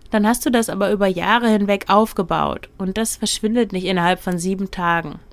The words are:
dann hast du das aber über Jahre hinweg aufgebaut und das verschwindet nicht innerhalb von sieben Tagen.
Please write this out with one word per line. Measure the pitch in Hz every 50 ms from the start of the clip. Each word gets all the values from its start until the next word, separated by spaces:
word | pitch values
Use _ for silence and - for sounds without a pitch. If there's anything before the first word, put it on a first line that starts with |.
| - -
dann | - 214 208
hast | 214 240 - -
du | 294
das | 247 233 226 -
aber | - 190 202 196
über | 208 190 202
Jahre | 190 185 175 170 190 220 240 240 226
hinweg | 214 208 202 196 202 196 - -
aufgebaut | 196 208 220 - - - 180 - 170 156 147 - - - - - - -
und | 190 185 185
das | 220 226 - -
verschwindet | - 220 196 - - - 220 226 247 226 202
nicht | - 185 185
innerhalb | 180 190 180 170 175 185 185
von | - 190 180 170
sieben | 170 190 190 185 196 190
Tagen. | - 196 175 170 170 170 160 147 143 170 - -